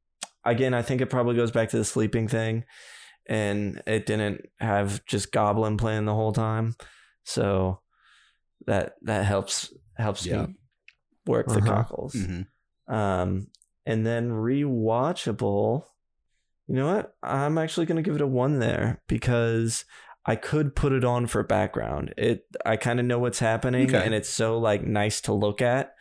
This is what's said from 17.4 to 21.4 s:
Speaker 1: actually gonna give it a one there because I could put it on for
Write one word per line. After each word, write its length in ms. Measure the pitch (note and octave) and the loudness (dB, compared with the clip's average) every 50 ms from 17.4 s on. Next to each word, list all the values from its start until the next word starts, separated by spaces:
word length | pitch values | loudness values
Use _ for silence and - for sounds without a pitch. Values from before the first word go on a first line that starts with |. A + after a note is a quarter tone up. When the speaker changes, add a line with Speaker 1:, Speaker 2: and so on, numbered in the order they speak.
| C#3+ D3+ D#3 E3 | 0 0 0 0
Speaker 1:
actually 280 | D#3+ D#3 - F3 E3 | -2 -2 -2 -2 0
gonna 160 | E3+ E3+ E3 | 0 0 0
give 140 | D#3 - D3 | 0 0 0
it 40 | D3 | 0
a 60 | D3 | 0
one 320 | C3+ C3 B2 B2+ C#3+ D3+ C3 | 0 2 2 2 2 2 2
there 420 | A#2 A#2 - - - A2+ - - _ | 2 0 0 0 0 -2 -2 -4 _
because 800 | - A#2 A2+ - B2+ A#2+ A#2 A#2 A2+ A#2 A2+ A2+ A2+ - - - - - - - - - - - | -4 -2 0 2 2 2 2 2 2 2 2 0 0 -2 -4 -8 -12 -18 -20 -20 -20 -20 -8 -4
I 120 | - A2+ | -2 -2
could 380 | A2+ - - D3 D3+ D3+ C#3 - | -2 -2 -2 0 0 0 0 0
put 160 | - D3 C#3+ | 0 2 2
it 120 | C3+ B2+ B2 | 2 2 2
on 220 | B2 A#2+ A#2+ A#2+ | 2 2 0 0
for 160 | A2+ - A2 | 0 0 0